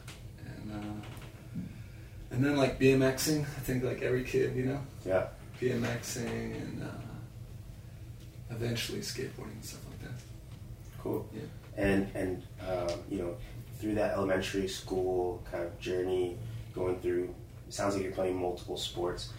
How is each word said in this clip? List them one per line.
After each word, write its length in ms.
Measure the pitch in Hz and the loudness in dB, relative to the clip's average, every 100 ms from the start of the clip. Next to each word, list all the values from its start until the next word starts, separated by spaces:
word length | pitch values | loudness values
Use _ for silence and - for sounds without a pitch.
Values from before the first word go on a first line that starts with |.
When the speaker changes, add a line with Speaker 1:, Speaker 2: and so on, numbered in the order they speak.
| - - - - - | -12 -12 -12 -10 -10
Speaker 1:
And, 260 | - 104 | -8 -6
uh, 880 | 104 104 104 - - - - - - - - - - - - - | -6 -4 -6 -8 -10 -10 -12 -10 -6 -6 -8 -12 -12 -12 -12 -4
and 120 | 120 | 2
then, 140 | 139 143 | 4 6
like, 220 | 131 - | 6 8
B 140 | 131 | 8
M 80 | 131 | 10
Xing, 420 | 131 135 160 151 | 8 6 4 4
I 180 | 143 - | 2 -2
think, 240 | - 127 | 0 2
like, 160 | 127 - | 2 0
every 240 | 120 127 | 2 2
kid, 320 | 127 131 123 123 | 4 4 4 4
you 80 | |
know? 160 | 127 139 - - | 2 0 -4 -6
Speaker 2:
Yeah. 220 | - 92 - - - - | 2 2 2 -4 -12 -2
Speaker 1:
B 100 | 127 | 2
M 120 | 117 | 2
Xing 760 | 117 120 - 120 117 113 113 113 | 2 0 -2 -2 -2 -2 -2 -4
and, 260 | - - | -4 -4
uh, 40 | 120 - - - - - - - - - - - - - - - - | -6 -6 -8 -8 -10 -12 -12 -12 -12 -12 -12 -12 -12 -12 -12 -12 -8
eventually 500 | 117 117 117 - - | -2 0 0 -2 -2
skateboarding 520 | - - - - - | -4 -4 -4 -6 -10
and 100 | - | -8
stuff 200 | - - - | -10 -10 -10
like 100 | - - | -10 -8
that. 140 | - - - - - - - - - | -8 -10 -12 -12 -12 -10 -12 -12 -8
Speaker 2:
Cool. 260 | - - - | -2 -2 -2
Speaker 1:
Yeah. 80 | 110 - - - - | -8 -8 -10 -8 2
Speaker 2:
And, 340 | 98 98 98 | 6 6 4
and, 280 | 95 95 90 - - 92 | 0 0 -2 -6 -8 -2
um, 320 | 90 87 87 - | 0 0 -2 -2
you 80 | 98 | -2
know, 180 | 87 87 - - - - | -2 -4 -8 -10 -10 -4
through 180 | 107 104 | 0 4
that 160 | 101 | 4
elementary 520 | - 95 95 95 98 95 | 4 4 4 2 2 2
school 800 | - - 92 92 92 90 90 - | 0 -2 2 4 4 2 0 -4
kind 140 | 82 | -4
of 140 | 85 - | -4 -4
journey, 600 | - 90 92 92 90 87 - - - | 0 2 4 4 4 0 -4 -6 -6
going 240 | - 92 90 | 0 2 2
through, 240 | 90 87 90 - - - - | 2 2 2 -2 -12 -14 -8
it 60 | |
sounds 200 | - 101 | 0 2
like 100 | 98 | 2
you're 80 | 92 | 0
playing 280 | 95 95 92 | 2 2 2
multiple 380 | 90 - - 90 | 2 0 -4 -4
sports. 560 | - - 87 87 - | -2 0 0 0 -6